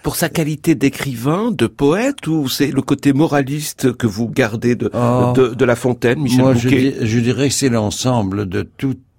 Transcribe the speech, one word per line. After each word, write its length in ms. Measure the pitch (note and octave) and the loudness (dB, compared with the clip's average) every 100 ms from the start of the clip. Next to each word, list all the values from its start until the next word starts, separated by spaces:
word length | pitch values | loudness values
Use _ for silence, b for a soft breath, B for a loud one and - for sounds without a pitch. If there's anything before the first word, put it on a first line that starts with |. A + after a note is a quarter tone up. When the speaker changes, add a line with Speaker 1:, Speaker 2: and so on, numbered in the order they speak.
Speaker 1:
Pour 140 | - - | -8 -4
sa 100 | E3+ | -4
qualité 480 | - D3+ D#3 - C#3 | -2 -2 -2 0 2
d'écrivain, 760 | C3+ - C#3 A#2+ B2+ F3 A#3 | 0 -2 -6 -4 -2 -2 -2
de 160 | F3+ E3+ | 0 -2
poète, 600 | - C#3+ F3+ C4 C#4 - | 2 0 2 0 -4 -4
ou 220 | D#3+ C3 | -2 -2
c'est 220 | - C3+ | 0 0
le 100 | C3+ | 0
côté 320 | C3 C#3 C#3+ | -2 0 2
moraliste 800 | C3+ D#3 D3 C3 D3+ D3 - C3 A#2+ | 2 2 0 -2 -4 -8 -2 -2 0
que 120 | A#2 | -2
vous 200 | G2 A#2 | -2 -2
gardez 480 | - A2+ A2+ A#2+ A#2 | 0 0 0 -2 0
de, 140 | A2 | -2
Speaker 2:
Oh. 380 | A#2 A#2+ B2 B2 | 0 0 2 2
Speaker 1:
de, 160 | B2 B2+ | 2 2
de 160 | A#2 B2 | 2 0
La 120 | A#2 | 2
Fontaine, 420 | B2+ A#2+ A#2+ C#3 | 0 0 0 0
Michel 220 | C#3 B2+ | 2 4
Speaker 2:
Moi, 140 | C3 B2 | 4 4
je 120 | B2 | 2
Speaker 1:
Bouquet ? 240 | C3+ C3+ | 2 2
Speaker 2:
di-, 160 | C3 A2+ | 0 0
je 120 | A#2 | 0
dirais 280 | A#2 A#2+ C#3 | 0 0 0
que 60 | |
c'est 160 | - C3+ | 0 0
l'ensemble 800 | A#2 G#2 - B2+ B2 G2 G2 G2 | 2 0 -2 0 0 0 -2 -4
de 140 | G2+ | -4
tout, 340 | F2 - C3+ C3 _ | -6 -6 -4 -4 _